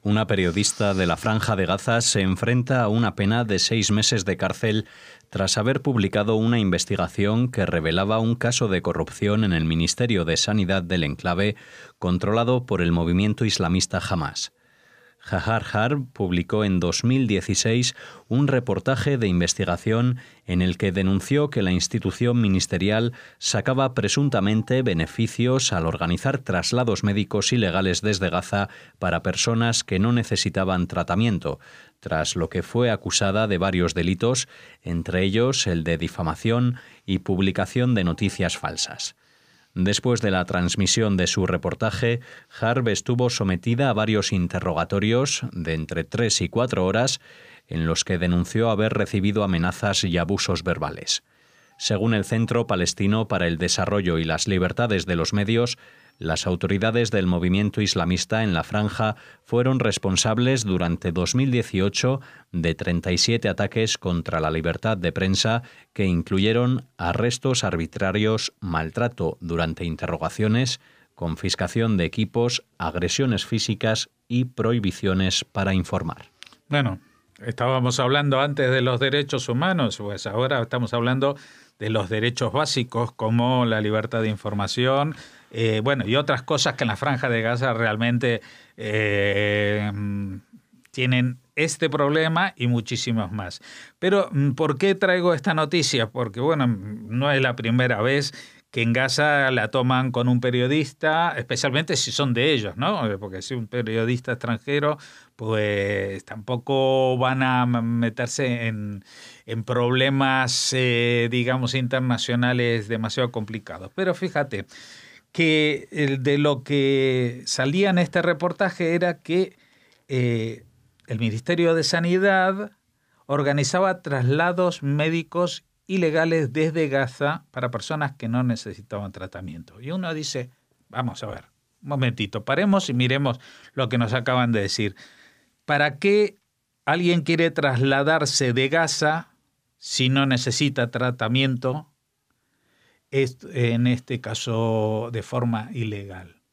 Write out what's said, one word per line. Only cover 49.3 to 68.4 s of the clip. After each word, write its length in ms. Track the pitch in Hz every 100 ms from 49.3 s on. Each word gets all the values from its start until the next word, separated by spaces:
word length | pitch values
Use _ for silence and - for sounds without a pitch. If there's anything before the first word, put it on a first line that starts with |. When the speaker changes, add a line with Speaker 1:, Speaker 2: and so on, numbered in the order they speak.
| 104
Speaker 1:
amenazas 600 | 101 87 87 - 104 95
y 120 | 92 85
abusos 460 | 85 101 - 87
verbales. 600 | 87 78 76 82 - - _ _ _ _ _ _
Según 380 | - 104 113
el 100 | 107
Centro 440 | 92 113 113 117 113
Palestino 580 | 92 90 - 98 110 113
para 220 | 95 85
el 100 | 80
Desarrollo 600 | 87 - 90 104 90 82
y 60 |
las 220 | 80 78 -
Libertades 600 | 95 90 - 120 98 87
de 100 | 85
los 160 | 80
Medios, 440 | 101 101 113 123 - - - - _
las 260 | 80 78 95
autoridades 640 | 87 90 98 110 117 110
del 160 | 104 90
movimiento 540 | 87 90 95 104 -
islamista 640 | 101 - 85 90 - 110
en 100 | 110
la 80 | 82
franja 540 | - 104 104 - 110 104 - -
fueron 380 | _ 117 127 131
responsables 840 | 117 - 98 92 - 110 123 131
durante 480 | 104 90 85 85 92
dos 240 | 85 85
mil 160 | 127 135
dieciocho 720 | 120 - 95 98 - 127 131 - - _
de 240 | 87 82 80
treinta 340 | - 87 92
y 80 | 87
siete 300 | - 117 107
ataques 500 | 90 101 113 110 -
contra 400 | 92 87 - 85
la 140 | 78
libertad 440 | 80 82 82 110 104
de 140 | 85
prensa 540 | 82 92 95 113 117 123 - _
que 120 | -
incluyeron 840 | 98 85 82 95 104 117 123 127 - -
arrestos 680 | 85 - 120 120 135 123
arbitrarios, 880 | 101 85 80 - 95 101 107 110